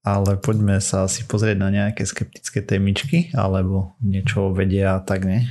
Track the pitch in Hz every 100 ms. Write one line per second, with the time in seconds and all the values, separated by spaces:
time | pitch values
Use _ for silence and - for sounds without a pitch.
0 | - 101 98 98 - 107 104 98 95 98
1 | 95 - 113 107 110 101 98 101 101 107
2 | 110 - - - - - 101 101 98 98
3 | 139 170 170 131 98 95 92 95 95 _
4 | 101 95 95 101 98 92 95 95 98 95
5 | 95 95 95 98 123